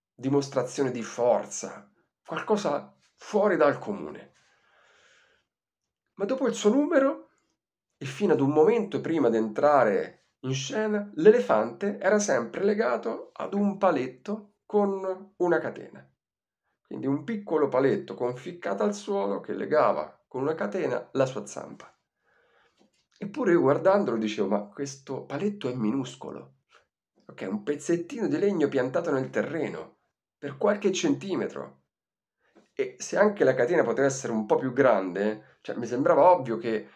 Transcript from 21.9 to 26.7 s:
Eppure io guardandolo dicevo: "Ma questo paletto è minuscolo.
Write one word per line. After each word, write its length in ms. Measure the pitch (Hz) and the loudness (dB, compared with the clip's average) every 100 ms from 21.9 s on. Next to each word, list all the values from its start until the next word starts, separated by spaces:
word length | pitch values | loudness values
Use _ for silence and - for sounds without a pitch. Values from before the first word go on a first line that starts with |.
| _ _ _ _ _ _ _ _ _ _ _ _ - | _ _ _ _ _ _ _ _ _ _ _ _ -14
Eppure 360 | - 302 226 | -12 -2 2
io 100 | 170 | 4
guardandolo 560 | 135 147 185 202 143 113 | 4 4 4 4 2 -2
dicevo: 300 | 107 104 98 | -2 -2 -2
"Ma 180 | 104 - | -2 -4
questo 580 | - 143 - - 131 | -10 -10 -12 -12 -12
paletto 460 | - 139 202 208 127 | -8 -6 -4 -4 -6
è 40 | |
minuscolo. 840 | 127 107 135 131 - - - - _ _ | -2 -2 -2 -4 -10 -14 -14 -16 _ _